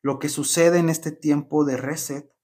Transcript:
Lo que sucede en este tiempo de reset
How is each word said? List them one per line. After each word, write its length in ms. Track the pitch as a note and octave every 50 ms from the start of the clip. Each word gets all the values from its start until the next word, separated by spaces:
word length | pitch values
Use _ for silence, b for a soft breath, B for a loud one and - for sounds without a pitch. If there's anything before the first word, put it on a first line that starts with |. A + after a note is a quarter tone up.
Lo 200 | _ C#3 C3+ C3+
que 80 | - D3
sucede 500 | - - C#3+ - - - E3 E3+ E3+ F3
en 120 | E3+ E3
este 200 | D#3+ D#3 - D#3+
tiempo 540 | D3+ - - D#3 D3 D3 C#3+ - - D3+ D3+
de 120 | C#3+ C3
reset 540 | B2 A#2+ C3+ D#3 D#3 - - C#3+ C3+ - _ _ _